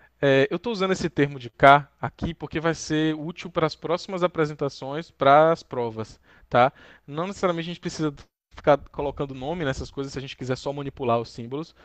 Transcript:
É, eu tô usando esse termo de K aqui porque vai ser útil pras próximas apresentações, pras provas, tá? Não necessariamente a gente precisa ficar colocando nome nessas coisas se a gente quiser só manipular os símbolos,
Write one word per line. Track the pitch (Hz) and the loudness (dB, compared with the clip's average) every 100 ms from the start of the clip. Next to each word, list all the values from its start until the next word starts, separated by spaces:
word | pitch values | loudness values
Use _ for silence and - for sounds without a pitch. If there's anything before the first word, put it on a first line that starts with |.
| _ - | _ -2
É, | 139 135 131 | 4 4 4
eu | 175 | 0
tô | 240 | -4
usando | 208 190 | -2 -2
esse | 185 170 | -2 -2
termo | - 143 143 | 0 0 -2
de | 120 | -12
K | - 139 143 139 - | 6 8 8 4 -10
aqui | 131 - 165 | -10 -6 -8
porque | 165 151 160 | -6 -8 -4
vai | 165 | -4
ser | 156 - 156 156 | -4 -2 0 0
útil | 156 156 - 180 | -2 -8 -10 -8
pras | 175 156 | -2 -2
próximas | - - 175 - 185 | -4 -6 -6 -4 -2
apresentações, | 175 170 151 151 143 - 135 147 170 | -2 0 -4 -2 -6 -6 -10 -10 -10
pras | - 135 143 160 165 | 0 6 6 6 2
provas, | - 127 117 110 110 - _ _ - | -6 -8 -6 -8 -12 -14 _ _ -2
tá? | 123 131 - - - - | 2 2 0 -20 -20 -14
Não | 147 185 | -8 -8
necessariamente | 196 185 170 165 | -2 -2 -2 -6
a | |
gente | 170 | -8
precisa | 180 - 156 143 - _ _ | -10 -4 -6 -6 -20 _ _
ficar | - - 143 | -4 2 2
colocando | - - 143 - 143 | 0 -8 -8 -6 -10
nome | 135 131 180 | -8 -8 -4
nessas | 143 135 131 | -4 -6 -8
coisas | - 135 | -10 -10
se | 135 | -10
a | |
gente | 135 - | -12 -12
quiser | 127 127 | -8 -6
só | 143 | -6
manipular | 143 139 - 127 117 | -8 -10 -6 0 0
os | 113 | -2
símbolos, | - 117 139 165 _ | -12 -12 -10 -12 _